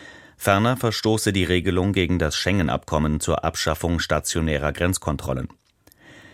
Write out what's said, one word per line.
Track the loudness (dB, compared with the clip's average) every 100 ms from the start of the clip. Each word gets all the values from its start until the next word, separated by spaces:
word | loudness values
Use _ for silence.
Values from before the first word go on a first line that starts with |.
| -20 -20 -20 -4
Ferner | 2 4 2 2
verstoße | -2 0 0 2 2
die | 2
Regelung | 2 2 2 0 2
gegen | 2 2 2
das | 0 -2
Schengen-Abkommen | 0 0 0 -2 -2 0 0 0
zur | 0 -2
Abschaffung | -2 -2 -2 -2 0 -2
stationärer | 0 -2 -2 -2 0 0 -2
Grenzkontrollen. | 0 0 0 -2 -4 -4 -6 -8 -14 _ _ _ _ -20 -20 -20